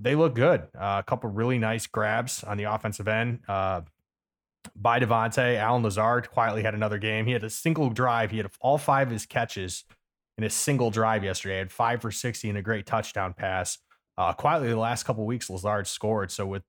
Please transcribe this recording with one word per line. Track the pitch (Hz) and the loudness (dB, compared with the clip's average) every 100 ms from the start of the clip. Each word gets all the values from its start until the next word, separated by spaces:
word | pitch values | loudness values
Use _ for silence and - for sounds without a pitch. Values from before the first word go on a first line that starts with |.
they | 120 | 0
look | 147 165 120 | 4 4 4
good. | 151 139 85 - | 4 4 0 -6
Uh, | 98 98 | -2 -2
a | |
couple | - 123 113 | -2 -4 -2
really | 98 120 123 | -2 0 2
nice | 110 113 - | 0 -2 -4
grabs | 110 107 110 117 - | -2 0 0 -2 -6
on | - 101 | -6 -4
the | |
offensive | 104 107 110 101 104 | -2 -2 -4 -4 -2
end, | 110 120 117 - | 0 0 -4 -4
uh, | 98 95 90 80 _ _ _ _ _ _ _ - 101 | -2 0 -2 -6 _ _ _ _ _ _ _ -20 -2
by | 113 120 | 2 4
Davante. | 117 117 113 135 123 110 | 4 4 4 2 2 2
Allen | 110 123 | 2 2
Lazard | 113 98 113 123 120 | 2 2 2 2 0
quietly | - 113 107 | 0 2 2
had | 107 | 0
another | 107 107 104 | 0 0 0
game. | 110 110 110 | -2 0 0
He | |
had | 123 | 0
a | 110 | -2
single | - 165 160 135 | -2 0 2 2
drive. | 110 127 117 107 | 2 2 2 0
He | 110 | -2
had | 98 - | -4 -2
all | 127 147 | 2 2
five | 143 135 127 | 4 2 2
of | |
his | 110 - | -2 -4
catches | 123 117 101 92 - - _ _ _ _ - | -2 -2 -4 -6 -8 -14 _ _ _ _ -6
in | |
a | 107 | -4
single | - - 135 117 | 0 0 2 2
drive | 110 110 110 | 2 2 2
yesterday. | 95 92 98 | 0 -4 -4
He | 95 | -4
had | 95 | -4
five | - 117 120 | 0 0 0
for | 113 | -4
sixty | - 123 - 110 | -4 -6 -4 -4
and | 104 | -4
a | |
great | 98 110 - | -2 -4 -2
touchdown | 113 - 101 92 | -2 -2 -4 -4
pass. | 85 98 92 90 - _ _ _ - | -4 -4 -2 -4 -6 _ _ _ -2
Uh, | 85 | 0
quietly, | - 147 160 120 | 2 0 2 0
the | 113 | 0
last | 113 120 | 0 -2
couple | - 110 | -2 -2
weeks, | 107 120 - | -2 -4 -6
Lazard | 92 101 104 95 | -6 -2 -2 -4
scored. | - 107 110 95 | -4 -2 -2 -2
So | - | -4
with, | 95 95 | -6 -6